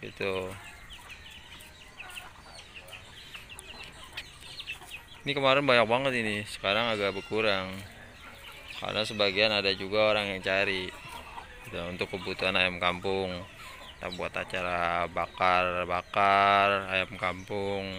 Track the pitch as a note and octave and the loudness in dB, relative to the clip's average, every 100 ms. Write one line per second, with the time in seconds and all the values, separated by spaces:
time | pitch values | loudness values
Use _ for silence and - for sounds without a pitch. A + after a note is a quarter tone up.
0 | G#2+ - G2 F#2+ F#2 F#2+ - - - - | -12 -6 -4 -4 -6 -10 -16 -18 -18 -18
1 | - - - - - - - - - - | -18 -18 -18 -20 -18 -18 -20 -20 -20 -18
2 | C6+ F#5 - - - - - - - - | -14 -14 -14 -18 -20 -20 -18 -18 -16 -18
3 | - - - - - - - - - - | -16 -18 -16 -16 -16 -16 -16 -16 -16 -16
4 | - - - - - - - - - - | -14 -14 -14 -16 -16 -14 -10 -10 -12 -16
5 | - - C#3 C#3+ C3+ C3+ C#3+ B2 A2 A#2+ | -16 -10 -4 2 6 6 8 8 8 4
6 | C#3 B2 A2 G#2 G#2 - G2 G#2 A#2 A2 | 2 0 0 -2 -4 -4 0 2 2 2
7 | G2+ F#2+ F#2 G#2+ A2 G2 F#2 F#2+ F#2+ - | 0 -2 -2 0 2 2 -2 -8 -14 -16
8 | - - - - - - - - F#2+ G2+ | -20 -18 -20 -18 -18 -18 -14 -8 -4 -2
9 | G#2+ A2 G2+ F#2+ A2 G#2 G2 F#2+ F#2+ G#2+ | -2 2 2 4 4 4 0 -2 -2 2
10 | G#2+ G#2+ G2+ F#2+ F#2 F#2+ G2+ F#2+ F#2 - | 4 4 0 -2 0 0 2 0 -4 -10
11 | - - - - - - - F2+ E2+ F2+ | -14 -14 -14 -16 -16 -16 -12 -8 -8 -6
12 | G2 G2+ F2+ F#2 F#2 F#2+ F#2 F2+ F2+ F2+ | -6 -6 -6 -2 0 2 2 2 0 0
13 | G2 F#2+ F#2 F2+ F2+ - - - - - | 0 0 0 -4 -10 -16 -16 -16 -18 -10
14 | - F2+ E2+ F2+ F2+ F#2 F2+ F2 E2+ E2+ | -10 -6 -6 -4 -6 -4 -2 0 2 0
15 | E2+ F2 E2+ - F#2 F2+ F#2 F2 F2+ F2+ | -2 -4 -6 2 4 6 4 0 -2 -2
16 | - - G2+ G2 G2 G2+ G2+ G2 F#2+ F#2+ | -2 4 6 8 8 8 6 4 0 -2
17 | F#2 F#2+ F#2 F2+ F#2 G#2 G2 G2+ G2 | -2 -2 -4 -4 -6 -4 -2 -4 -4